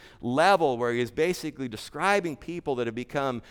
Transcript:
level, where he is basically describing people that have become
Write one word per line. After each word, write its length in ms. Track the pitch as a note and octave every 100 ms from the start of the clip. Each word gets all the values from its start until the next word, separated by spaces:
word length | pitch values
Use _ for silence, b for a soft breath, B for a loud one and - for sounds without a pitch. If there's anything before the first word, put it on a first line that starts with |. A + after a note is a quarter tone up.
| B B
level, 580 | A#2+ C3 F3+ F#3+ D3+ A#2
where 140 | A#2+
he 80 | A#2+
is 100 | A#2+
basically 560 | C#3+ E3+ F3 D#3 C3 C3
describing 680 | - - C#3+ F#3 G3+ E3+ C3+
people 380 | - E3+ D3+ B2
that 120 | A#2
have 80 | A2+
become 480 | B2 D3 C#3 A#2+ B